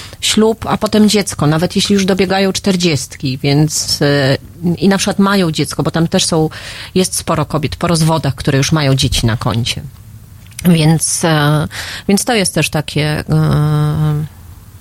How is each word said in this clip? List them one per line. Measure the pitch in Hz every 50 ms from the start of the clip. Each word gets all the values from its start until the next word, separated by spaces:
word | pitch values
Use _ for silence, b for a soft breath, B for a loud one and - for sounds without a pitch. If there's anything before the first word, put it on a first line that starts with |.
| B B B B
ślub, | - - - 214 214 220 220 - -
a | - 139
potem | - - 208 - 214 214 208
dziecko, | - 208 180 - - - 156
nawet | 143 156 160 175 170 -
jeśli | 202 - - 202
już | 196 190
dobiegają | 185 196 190 196 180 190 196 196 190 185
czterdziestki, | - - 202 190 180 175 170 151 131 - - - - - 135 127 135
więc, | - 139 139 147 156 151 - - - - - - 156
e, | 143 143 143 139 131 135 - - - - - - 175 170
i | - 143 196
na | 196 190
przykład | - 214 170 -
mają | 196 196 202 196 180 160 151
dziecko, | - 143 - - - 139
bo | 156
tam | - 165 165 165
też | - 185 -
są, | - 180 160 156 156 B B B B B B B B B
jest | 185 185 - -
sporo | - - - 165 156 147
kobiet | - - 147 151 127 -
po | - -
rozwodach, | 170 170 160 160 160 160 160 - 139 135
które | - - 160 139 135
już | 139 - 160
mają | 156 147 135 135
dzieci | 131 - 120 - - -
na | 113 110
koncie. | - - 123 98 113 - - - - - 139 - - - - - - - - - - - - - - -
Więc, | 180 170 165 156 156 165 151 - - - - -
e, | 165 156 151 147 147 151 151 151 - B B B B B B B -
więc | 202 196 -
to | - 247
jest | 214 185 - -
też | 170 151 -
takie, | - 156 147 - - 147 147 151 151 151 - -
e, | 156 156 156 151 139 147 151 151 151 151 151 151 151 156 156 151 151 147 156 - - - - - - - - - - -